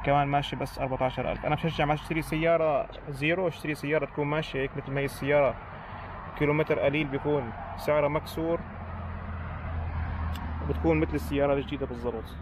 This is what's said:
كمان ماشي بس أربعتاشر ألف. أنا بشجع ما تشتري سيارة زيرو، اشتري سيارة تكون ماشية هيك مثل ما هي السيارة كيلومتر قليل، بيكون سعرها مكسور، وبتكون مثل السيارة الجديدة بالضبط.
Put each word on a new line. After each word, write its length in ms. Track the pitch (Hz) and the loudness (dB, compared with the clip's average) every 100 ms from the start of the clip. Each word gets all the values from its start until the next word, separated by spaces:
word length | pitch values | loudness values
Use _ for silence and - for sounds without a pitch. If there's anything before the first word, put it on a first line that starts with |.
كمان 240 | - 143 143 | 4 4 4
ماشي 280 | 143 139 127 | 2 0 -4
بس 220 | 139 - | -6 -4
أربعتاشر 540 | 135 127 131 127 123 | -2 0 0 0 -2
ألف. 140 | 107 - | -2 0
أنا 80 | |
بشجع 300 | 147 165 156 | 0 0 0
ما 100 | 147 | 2
تشتري 280 | 151 - 160 | 0 0 -4
سيارة 640 | 147 156 165 165 160 139 - - - | 0 2 4 4 4 2 0 -8 -10
زيرو، 400 | 135 147 175 180 | -2 2 2 2
اشتري 260 | - 156 | 0 -4
سيارة 300 | 147 143 156 | -2 2 2
تكون 220 | 139 - 147 | 2 0 0
ماشية 340 | 156 156 135 | 0 0 -2
هيك 160 | 135 139 | -2 -4
مثل 160 | 135 | -4
ما 80 | 139 | -2
هي 40 | |
السيارة 500 | 139 - 139 147 135 110 - - - - - - - - | -2 -2 4 6 6 2 -8 -12 -10 -10 -10 -10 -10 0
كيلومتر 400 | 147 151 156 151 | 2 4 2 4
قليل، 280 | 139 147 147 | 4 2 0
بيكون 460 | 139 147 147 120 104 - - | 0 2 0 0 -6 -8 -4
سعرها 320 | - 147 143 | 2 4 4
مكسور، 520 | 151 - - 165 170 - - - - - - - - - - - - - - - - - - - - | 2 -2 -2 0 0 -2 -10 -8 -8 -6 -8 -6 -8 -6 -8 -6 -4 -4 -2 -2 -2 -2 -4 -4 -4
وبتكون 380 | - - 165 156 | -2 2 4 4
مثل 140 | 156 | 2
السيارة 400 | 147 - 143 143 | 0 0 2 4
الجديدة 320 | 139 135 139 131 | 2 0 -4 -4
بالضبط. 500 | 120 120 113 - - | -2 -4 -4 -8 -12